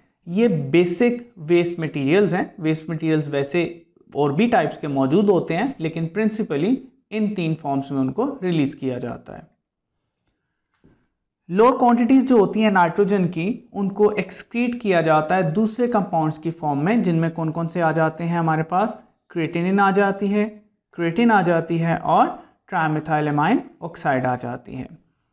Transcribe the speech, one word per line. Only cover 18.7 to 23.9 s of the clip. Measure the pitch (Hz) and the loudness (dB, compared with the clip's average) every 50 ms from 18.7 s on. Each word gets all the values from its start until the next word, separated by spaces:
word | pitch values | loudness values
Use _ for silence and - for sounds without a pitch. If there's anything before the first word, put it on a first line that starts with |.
| 180 180 208 233 226 - - _ _ _ _ _ | 0 -2 -2 -2 -4 -8 -16 _ _ _ _ _
क्रिएटिनिन | - 170 160 151 170 170 170 185 190 196 | -6 -4 -4 -4 -2 -2 -2 0 2 2
आ | 202 196 | 2 2
जाती | 190 196 202 196 196 196 208 202 | 4 2 2 0 0 -2 -2 -2
है, | 202 208 208 220 214 - _ _ _ _ _ _ _ | 0 0 0 -2 -4 -12 _ _ _ _ _ _ _
क्रिएटिन | - 170 165 165 196 240 233 | -4 -4 -2 0 2 4 4
आ | 220 202 | 4 4
जाती | 180 170 175 165 165 - 170 170 | 4 4 2 0 0 0 -2 -2
है | 165 165 165 - | 0 0 -2 -2
और | - - 160 190 247 349 - - - _ _ _ _ _ - | 0 0 2 2 2 2 0 -8 -16 _ _ _ _ _ -4
trimethylamine | 180 160 156 151 151 151 - 160 151 151 151 147 147 147 170 226 - - - - _ | -2 -2 0 -2 -2 -2 -2 -2 0 0 0 0 0 2 2 2 0 0 -4 -16 _
ऑक्साइड | - 170 | -14 -14